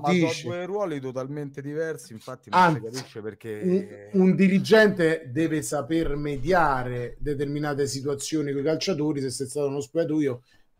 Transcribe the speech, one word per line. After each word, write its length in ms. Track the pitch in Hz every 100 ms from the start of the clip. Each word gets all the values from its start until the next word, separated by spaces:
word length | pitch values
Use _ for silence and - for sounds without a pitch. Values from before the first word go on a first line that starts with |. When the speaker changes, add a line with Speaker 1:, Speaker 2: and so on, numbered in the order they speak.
Speaker 1:
so 80 | 147
Speaker 2:
imbruttisce. 300 | 180 160 156 147
Speaker 1:
due 200 | 175 180
ruoli 340 | 208 196 147
totalmente 600 | 131 127 131 147 143 139
diversi, 500 | 139 151 160 151 -
infatti 360 | 110 - 127 -
non 100 | 170
si 60 | 180
Speaker 2:
Anzi, 140 | 139
Speaker 1:
capisce 380 | 110 127 123 113
perché 840 | 107 101 117 107 180 185 190 - -
Speaker 2:
un, 80 | 196
un 120 | 185 151
dirigente 920 | 190 190 - 220 214 196 160 160 135
deve 300 | 123 165 151
saper 540 | - 147 127 165 151 143
mediare 1000 | 147 143 135 180 151 131 123 123 120 -
determinate 680 | 131 139 143 147 147 143 139
situazioni 680 | 131 139 - - 156 143
coi 100 | 139
calciatori, 580 | 143 156 - 160 151 143
se 100 | 131
sei 160 | 123 131
stato 200 | 147 143
uno 120 | 143
spogliatoio, 640 | 135 165 160 151 143 123 _ _ _ _